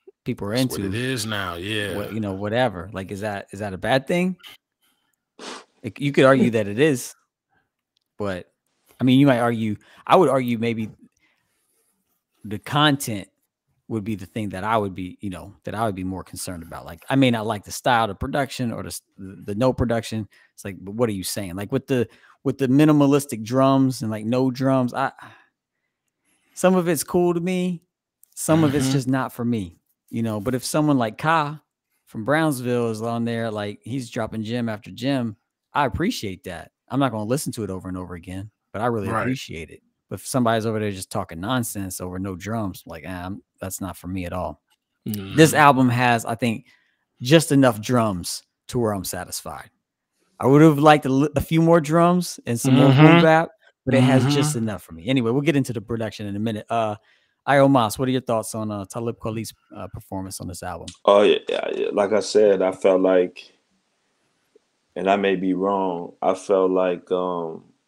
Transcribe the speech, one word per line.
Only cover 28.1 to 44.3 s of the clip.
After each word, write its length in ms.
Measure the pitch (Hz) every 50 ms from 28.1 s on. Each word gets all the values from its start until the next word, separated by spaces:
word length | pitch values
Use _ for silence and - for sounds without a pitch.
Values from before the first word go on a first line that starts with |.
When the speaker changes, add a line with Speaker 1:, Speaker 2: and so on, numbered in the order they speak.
| _ _ _ _ _
Speaker 1:
Some 300 | - - - 160 165 156
of 100 | 143 135
it's 120 | 147 131
Speaker 2:
Mm-hmm. 80 | 131 135
Speaker 1:
just 140 | 143 120
not 260 | 127 135 131 127 120 -
for 120 | - 120
me, 320 | 120 120 110 92 85 85 _ _ _ _ _ _ _
you 140 | - 117 113
know. 160 | 110 107 107
But 160 | 98 131 123
if 100 | 123 -
someone 320 | - - 156 151 151 143
like 220 | 131 117 110 113 -
Ka 420 | - 156 165 160 147 147 156 147 _ _ _ _ _ _ _ _ _
from 180 | _ - 113 107
Brownsville 640 | 123 143 160 160 156 139 123 123 123 123 120 120 113
is 140 | 110 107 113
on 200 | 117 117 117 117
there, 260 | 117 117 113 113 117
like, 300 | 104 104 104 104 104 - -
he's 260 | 110 127 139 120 113
dropping 340 | - - 110 107 104 110 107
gem 240 | 107 120 120 117
after 220 | 113 107 104 - -
gem, 480 | 90 110 117 139 139 131 120 113 107 - _ _ _ _ _ _ -
I 100 | 139 147
appreciate 600 | 123 - - 165 220 - - - 98 92 - -
that. 260 | 92 87 82 - - _ _ _ -
I'm 100 | 120 135
not 120 | 139 127
gonna 140 | 110 107 107
listen 260 | 107 127 147 - - -
to 100 | - 107
it 60 | 95
over 180 | 92 92 92
and 100 | 92 92
over 180 | 92 90 85 90
again, 340 | 85 80 92 90 95 104 107 _ _ _ _ -
but 80 | 95
I 60 | 113
really 220 | 123 117 110 98 110
Speaker 2:
Right. 120 | 113 113
Speaker 1:
appreciate 480 | - 123 131 131 - - 82 82 80 -
it. 140 | - - _ _ _ _ _
But 120 | - - 95
if 80 | -
somebody's 400 | - - 131 120 113 113 113 107
over 120 | 113 110 110
there 120 | 107 104
just 200 | 98 92 95 -
talking 280 | - 107 95 - 92 82
nonsense 600 | 92 113 131 127 117 - - 104 98 92 - -
over 200 | 92 92 90 92
no 160 | 95 101 92
drums, 480 | 85 87 101 113 117 104 92 85 - -
like, 200 | 82 82 80 71
ah, 180 | 85 92 90 90
I'm, 160 | 92 101 - - _ _ -
that's 220 | 95 95 - -
not 160 | 98 90 -
for 100 | - -
me 180 | 87 95 95 87
at 80 | 87